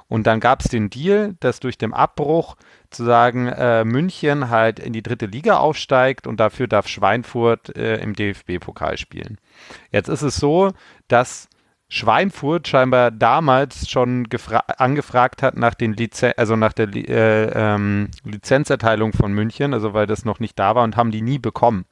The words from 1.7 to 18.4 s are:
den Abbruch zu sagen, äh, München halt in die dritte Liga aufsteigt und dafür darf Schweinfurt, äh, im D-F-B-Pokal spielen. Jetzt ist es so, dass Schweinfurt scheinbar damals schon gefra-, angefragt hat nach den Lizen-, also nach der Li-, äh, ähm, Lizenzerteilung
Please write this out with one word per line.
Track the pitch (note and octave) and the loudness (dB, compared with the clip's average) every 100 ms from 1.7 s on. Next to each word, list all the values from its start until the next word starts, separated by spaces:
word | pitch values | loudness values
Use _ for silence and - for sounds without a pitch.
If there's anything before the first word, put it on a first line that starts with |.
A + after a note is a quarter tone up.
| - | -6
den | A2 | -6
Abbruch | - C#3+ - D3 D#3+ - - _ _ _ | 0 -2 0 0 0 -2 -10 _ _ _
zu | - | -6
sagen, | A#2 A#2+ A#2+ B2 B2 | 2 4 4 2 -4
äh, | - B2 A2+ | 0 2 2
München | A2+ B2 F3+ - D3+ D3 C3 | 2 0 -2 -2 -2 0 0
halt | A#2 A2+ A2 | 2 2 0
in | - | -8
die | A2+ | -8
dritte | A2 A#2+ G#2+ | -6 -6 -6
Liga | A2 A3 F3 | -4 0 2
aufsteigt | C#3+ D3+ - C3 B2+ C3+ - | 2 -2 0 2 2 0 -6
und | A2+ | 0
dafür | A2 - B2 | 0 0 0
darf | G#2+ - | 0 -2
Schweinfurt, | - G2 A#2 A#2 A#2+ A#2 A#2 - - | -2 0 0 -2 0 0 0 -4 -6
äh, | A#2 A2 | -4 -2
im | - | -4
D-F-B-Pokal | G2+ G#2 G2 - F2+ - - D#2 - | -4 -4 -6 -8 -8 -8 -8 -6 -6
spielen. | - - G1+ G#2+ _ _ - - - | -10 -14 -14 -16 _ _ -20 -20 -4
Jetzt | G#2+ F#2+ | -4 -2
ist | C#3 | -4
es | C#3+ - | -4 -2
so, | C#3+ E3 F#3+ F#3 - _ _ | 0 2 2 -2 -14 _ _
dass | A#2+ B2 - - _ _ _ _ | 0 0 -6 -20 _ _ _ _
Schweinfurt | - - A2+ G3 - C#3 E3+ - | -4 2 2 2 -2 -4 -4 0
scheinbar | C#3 C3 B2+ B2 | 2 4 4 2
damals | A2 A#2 C#3 D#3+ C3 C#3 - - | 2 2 4 4 2 2 -4 -4
schon | C3+ B2 B2 A#2 | 0 0 0 -4
gefra-, | A#2+ - A2 - - | -6 -2 -4 -2 0
angefragt | B2+ D3 - B2 B2+ - | 0 0 -2 0 0 0
hat | C3+ - | -2 0
nach | A#2 | 0
den | - A#2 | 0 -2
Lizen-, | G#2+ A2+ - B2 A#2 | -2 -6 0 0 2
also | A2+ A2+ | 0 2
nach | A2 | 2
der | - G#2+ | 0 -2
Li-, | G2+ - | -4 -2
äh, | A#2+ A2 G#2+ A2 | 2 4 2 0
ähm, | A2+ G#2+ G#2 G#2 G2+ G#2 - | 0 0 0 0 -2 -4 -8
Lizenzerteilung | - G#2 | -14 -14